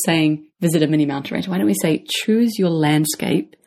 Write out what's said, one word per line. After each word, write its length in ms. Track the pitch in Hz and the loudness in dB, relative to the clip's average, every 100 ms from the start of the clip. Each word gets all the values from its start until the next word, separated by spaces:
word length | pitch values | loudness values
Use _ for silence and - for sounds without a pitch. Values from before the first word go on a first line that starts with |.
saying, 440 | - 165 156 151 - _ | 0 2 2 0 -6 _
"Visit 240 | 170 160 | 0 2
a 20 | 151 | 2
mini 200 | 156 143 | 2 0
mountain 280 | 139 147 | -2 -6
range," 140 | - 190 | -8 -4
why 80 | 180 | -2
don't 80 | 208 | 0
we 80 | 190 | 0
say, 220 | 170 156 - | 0 -2 -4
"Choose 480 | - - 220 233 220 | -6 0 2 2 0
your 140 | 185 | 0
landscape 880 | 165 151 151 151 - - - - _ | 2 2 2 0 -2 -2 -2 -2 _